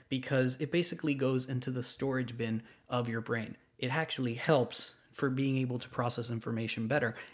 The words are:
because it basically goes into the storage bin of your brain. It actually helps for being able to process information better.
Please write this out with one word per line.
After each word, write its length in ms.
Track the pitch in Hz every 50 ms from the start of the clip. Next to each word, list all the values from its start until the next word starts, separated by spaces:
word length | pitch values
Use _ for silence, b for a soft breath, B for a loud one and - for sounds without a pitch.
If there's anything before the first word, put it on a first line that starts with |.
| B B
because 500 | 135 131 131 - 143 131 127 127 127 -
it 120 | 156 139
basically 420 | - 175 170 - 165 170 - 151 143
goes 320 | 135 131 131 131 127 127
into 240 | - 131 127 123 135
the 140 | 127 123 120
storage 540 | - - - 139 135 131 131 127 110 117 120
bin 260 | 117 113 113 110 B B B B B B
of 180 | 127 123 120 113
your 140 | 113 113
brain. 340 | 110 - 120 113 107 - - - _ _ _ -
It 160 | - 123 131
actually 400 | 160 160 - - - 127 120 117
helps 640 | 123 - - 160 135 120 - - - - - - - - _
for 180 | - - - 135
being 280 | 131 135 135 135 135 131
able 200 | 131 123 123 123
to 100 | - -
process 400 | - - 120 123 - - 113 117
information 580 | 117 113 - 110 117 113 113 110 - 117 113 110
better. 260 | 143 147 127 113 110 B B B